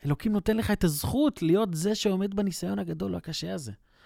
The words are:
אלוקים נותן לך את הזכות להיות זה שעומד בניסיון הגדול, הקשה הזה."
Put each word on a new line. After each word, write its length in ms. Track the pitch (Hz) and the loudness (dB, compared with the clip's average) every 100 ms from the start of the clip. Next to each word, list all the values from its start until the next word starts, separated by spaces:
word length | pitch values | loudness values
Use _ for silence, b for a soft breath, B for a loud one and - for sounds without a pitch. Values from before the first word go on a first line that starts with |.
| 139 | -2
אלוקים 260 | 143 220 | 0 0
נותן 260 | 208 - 220 | 0 2 2
לך 140 | - | 2
את 120 | 208 | 2
הזכות 580 | 175 147 - 254 302 - | 2 2 0 2 2 2
להיות 320 | 165 190 214 | 4 4 2
זה 220 | 156 196 214 | 0 -2 0
שעומד 400 | 214 190 202 196 | 0 0 0 0
בניסיון 440 | 202 165 175 202 | -2 -2 -4 -2
הגדול, 360 | 175 160 190 180 | -4 -4 -4 -6
הקשה 380 | 165 156 170 | -6 -6 -6
הזה." 180 | 190 123 101 b b | -6 -8 -14 b b